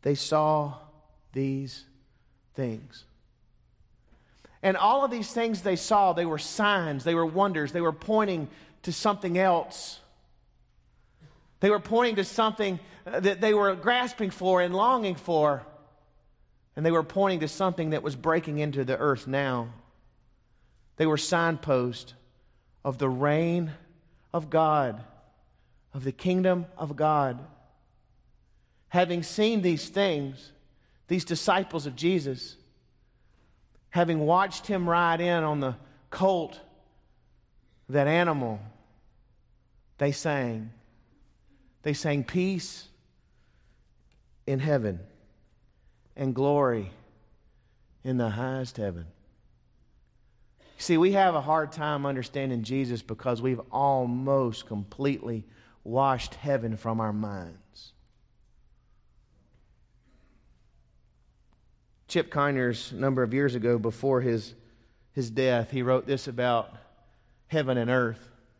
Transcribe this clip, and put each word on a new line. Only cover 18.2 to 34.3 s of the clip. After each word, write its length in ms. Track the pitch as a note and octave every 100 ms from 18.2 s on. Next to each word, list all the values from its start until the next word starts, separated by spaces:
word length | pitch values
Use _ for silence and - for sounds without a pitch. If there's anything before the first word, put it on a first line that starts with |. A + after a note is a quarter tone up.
| D#3 D#3+ D#3+ D3
into 240 | D3+ C#3
the 120 | B2+ B2+
earth 300 | C#3+ C3 -
now. 440 | C3+ C#3 B2+ A#2 A2+ - _ _ _ _ _ _ _ _ _ _ _
They 100 | D#3+
were 100 | D3+
signposts 1000 | - F3 E3+ D#3+ - C3 B2 A#2+ - - _ _ _ _ _ _
of 140 | C#3+ B2+
the 100 | C#3
reign 640 | B2+ D3 D3+ E3+ E3+ E3 C#3+ - _ _ _ _
of 180 | E3+ D#3
God, 520 | D#3+ D#3+ D3+ C3 G#2+ A2+ - _ _ _ _ _ _ _
of 100 | C#3
the 80 | C3
kingdom 540 | B2+ F3+ F#3 F#3 F3+ E3 -
of 200 | C#3+ D3
God. 440 | D3+ D3+ C3+ B2 B2+ - _ _ _ _ _ _ _ _ _ _ _ _ _
Having 340 | F3 F3+ F3
seen 400 | D#3+ - G#3+ A3+
these 260 | F3+ D#3+ -
things, 640 | - G3+ D#3 C#3 C3+ - - _ _ _ _ _
these 160 | F3+
disciples 600 | - E3+ - F#3+ G3 E3 C#3+
of 100 | B2
Jesus, 600 | E3 F#3 C#3 B2 - - _ _ _ _ _ _ _ _ _ _ _ _ _
having 320 | F3 E3+ E3
watched 460 | D3+